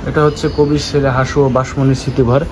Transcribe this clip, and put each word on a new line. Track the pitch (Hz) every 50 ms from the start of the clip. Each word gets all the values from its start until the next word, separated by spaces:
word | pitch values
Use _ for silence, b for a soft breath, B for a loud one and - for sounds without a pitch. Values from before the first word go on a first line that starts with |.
| -
এটা | 147 135 156 151
হচ্ছে | 151 147 - - 147 -
কবির | - 147 143 147 147 - -
ছেলে | - 143 135 135
হাসু | 123 131 131 131 - 147
ও | 139 135
বাসমণির | 120 127 131 - - 139 135 135 135
স্মৃতিঘর। | 131 - 139 127 - 127 117 123 139 165 -